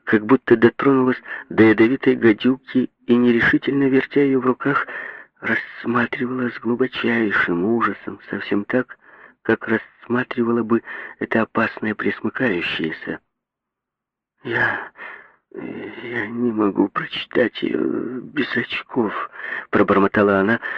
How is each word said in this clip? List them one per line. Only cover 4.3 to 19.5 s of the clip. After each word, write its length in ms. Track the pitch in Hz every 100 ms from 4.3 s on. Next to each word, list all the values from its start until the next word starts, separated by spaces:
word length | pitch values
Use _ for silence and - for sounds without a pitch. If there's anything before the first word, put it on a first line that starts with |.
| 135
в 60 | 123
руках, 420 | 123 139 139 - - - - - _
рассматривала 1080 | 107 113 - - - 123 117 - 123 127 123
с 100 | -
глубочайшим 1080 | 113 120 127 - 117 117 110 90 - 87 98
ужасом, 540 | 117 104 98 - 95 -
совсем 360 | 104 - 101 104
так, 320 | 127 123 - _ - - _
как 260 | - 113 -
рассматривала 960 | 110 - _ - 120 123 - 117 117
бы 200 | 110 117 - - - -
это 220 | 113 117
опасное 540 | 107 - 110 - 110 104
пресмыкающееся. 1200 | 104 - 110 - 127 87 80 - 80 78 - 78 _ _ _ _ _ _ _ _ _ _ _ _
«Я, 480 | 123 117 113 - - - - - - _ _
я 760 | - - - 104 113 117 120 104
не 240 | 117 120
могу 360 | 107 104 92 98
прочитать 720 | - 156 - - - 101 -
ее 600 | - - - - - 175
без 340 | 107 147 120 123
очков», 580 | 117 - - 135 107 - - - -